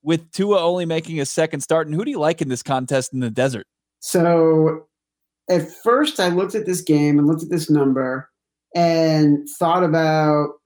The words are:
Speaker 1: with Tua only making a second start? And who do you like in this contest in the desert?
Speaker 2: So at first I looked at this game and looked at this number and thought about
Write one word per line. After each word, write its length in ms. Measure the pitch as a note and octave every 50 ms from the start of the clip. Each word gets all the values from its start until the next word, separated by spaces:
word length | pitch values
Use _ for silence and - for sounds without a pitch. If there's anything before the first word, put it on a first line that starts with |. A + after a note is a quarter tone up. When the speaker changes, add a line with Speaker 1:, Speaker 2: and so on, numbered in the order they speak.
Speaker 1:
with 300 | _ D3 E3 D#3+ E3 _
Tua 280 | - - F#3+ G#3 G#3 F#3+
only 260 | E3 E3+ F3 F3+ F3
making 340 | E3 E3 D#3+ D#3+ E3+ E3 D#3
a 60 | C#3
second 360 | - - - D#3+ D#3 - C#3+
start? 260 | C3 - E3 D#3+ D#3+ D3+
And 80 | D3+
who 80 | E3 A3
do 80 | D4
you 80 | C#4+ G3+
like 220 | D3 D#3 E3+ E3
in 80 | D#3 C3+
this 140 | B2+ A#2+ -
contest 500 | - C#3 C3 B2+ B2 C#3+ C3+ B2+ - -
in 60 | C3
the 100 | B2+ A#2
desert? 380 | G#2+ B2 B2+ C3+ B2+ G#2+ G2 _ _ _ _ _ _ _
Speaker 2:
So 880 | - - - F#3 E3 E3+ E3+ E3 E3 D#3+ D#3+ D#3+ D#3 D#3+ D#3+ D#3 - _ _ _ _ _ _ _ _ _ _ _ _ -
at 240 | F3+ E3+ D3+ - - - -
first 360 | A3 A#3+ C4+ D4+ D4 D4 -
I 100 | F#3+ F3+
looked 260 | E3+ F3+ G3 F#3+ -
at 100 | A3 -
this 160 | F3+ F3+ F3
game 380 | - - D3+ D3 D3 D3 C#3+ D3
and 80 | D3 D3
looked 160 | E3 D#3 E3
at 80 | D#3
this 180 | E3+ E3+ D#3 -
number 600 | D3+ D3 C#3 C#3 C3 C3 C3 B2+ B2+ C3+ C#3 _ _ _ _ _ _ _ _ _ -
and 760 | F3 E3+ E3+ E3 E3 D#3+ D#3+ D#3 D#3 D3+ D3 D3 C#3+ C#3+ - - -
thought 240 | F3+ E3 E3+ F3+ F#3
about 680 | E3 D3+ E3 D#3+ D#3 D#3 D#3 D#3 D3+ D3+ D3 D3 D3 - _ _